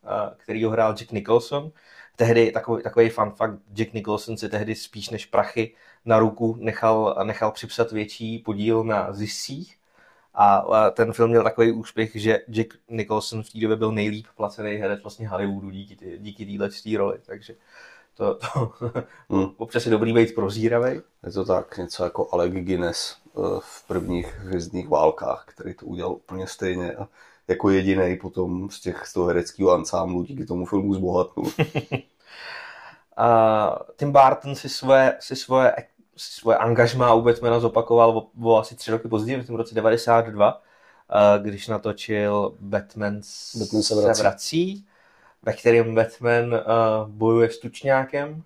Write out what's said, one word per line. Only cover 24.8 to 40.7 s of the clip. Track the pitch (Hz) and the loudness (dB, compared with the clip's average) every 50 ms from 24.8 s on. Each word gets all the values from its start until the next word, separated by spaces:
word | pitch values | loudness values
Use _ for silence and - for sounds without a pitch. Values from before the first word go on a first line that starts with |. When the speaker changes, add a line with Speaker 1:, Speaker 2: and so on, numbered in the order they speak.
| 85 73 | -4 0
Speaker 2:
válkách, | - 76 78 78 78 - - 80 65 - - | 2 4 4 4 2 0 -4 -6 -6 -6 -8
který | _ _ _ - 85 90 | _ _ _ -14 -14 -14
to | _ - | _ -14
udělal | - 98 90 87 87 90 | -12 -10 -8 -6 -8 -8
úplně | - _ _ 95 92 95 | -8 _ _ -12 -12 -10
stejně | 92 - - - 95 90 92 90 87 87 | -12 -10 -8 -6 -4 -4 -4 -6 -8 -8
a | - 101 - _ _ _ _ _ _ _ - | -10 -12 -16 _ _ _ _ _ _ _ -4
jako | 92 - - 104 | -4 0 2 4
jedinej | 95 95 92 98 95 95 95 90 90 | 4 4 4 2 2 2 2 0 0
potom | 90 - 92 - - 92 87 90 90 92 98 | -4 -6 -10 -6 -4 -4 -2 -4 -6 -6 -8
z | - - | -12 -10
těch, | - 92 87 - - | -8 -8 -8 -8 -10
z | - - | -8 -2
toho | 95 90 | 0 0
hereckého | 87 87 87 87 - - - 98 92 90 | 2 2 0 0 -2 -4 0 4 4 4
ansámblu | 87 85 - - 90 95 90 90 87 90 | 4 2 -2 -4 -4 -2 -2 -2 -4 -4
díky | - 143 - - | -6 -8 -12 -8
tomu | - 87 90 90 | -6 -6 -6 -6
filmu | 90 - 101 95 101 98 | -2 -2 -2 0 0 0
zbohatnul. | 95 92 90 90 90 92 - _ - - - - | 0 0 0 0 0 0 0 _ -8 -8 -8 -2
Speaker 1:
<laughs> | - 160 156 - 147 - - - 131 - _ _ _ _ _ - - - - - - - - - - - - - _ _ _ _ | -2 -4 -2 -2 -8 -8 -6 -8 -10 -10 _ _ _ _ _ -20 -20 -18 -16 -16 -16 -16 -16 -18 -20 -20 -20 -20 _ _ _ _
A | - 113 117 117 113 113 110 110 107 107 85 - - - - - | 0 2 4 6 6 6 4 4 2 0 0 -2 -4 -8 -14 -10
Tim | _ 143 143 139 | _ -4 2 6
Burton | 139 135 131 131 - - 139 139 | 8 8 8 6 2 -4 -10 -12
si | - - 135 | -10 -10 -10
svoje, | - - - 131 135 135 135 131 - - | -10 -8 2 6 6 6 6 4 2 -2
si | - - 135 | -6 -10 -10
svoje, | 131 - - 127 131 131 120 - - - _ _ _ _ _ _ | -10 -4 0 2 4 4 4 2 2 -6 _ _ _ _ _ _
si | _ - - - - | _ -18 -16 -16 -6
svoje | - 117 110 | 0 2 2
angažmá | - 107 113 117 120 120 117 120 131 127 120 117 | 4 4 2 4 4 4 2 2 2 4 4 4
u | 113 117 | 6 6
Batmana | 120 117 117 120 120 117 120 | 4 2 2 2 0 0 2
zopakoval | 117 117 - 113 117 - 120 117 117 113 113 113 | 0 2 0 0 0 4 6 6 6 6 6 2
o, | 110 - _ - 117 113 | -4 -8 _ -6 2 4
o | 113 110 | 4 4
asi | 110 - - | 4 0 -10
tři | - - - | -16 -6 -4
roky | 110 110 113 113 | -4 -4 -2 -2
později, | 110 107 107 113 131 | -2 -2 -2 -2 -4
myslím | 127 117 - 117 | -6 -6 -8 -6
v | 113 | -6
roce | 117 - - | -6 -4 -4
devadesát | 110 107 113 113 117 - - 117 117 113 | 0 2 2 2 2 2 4 4 4 4
dva, | 113 107 104 101 107 - - _ _ | 0 0 2 2 2 2 0 _ _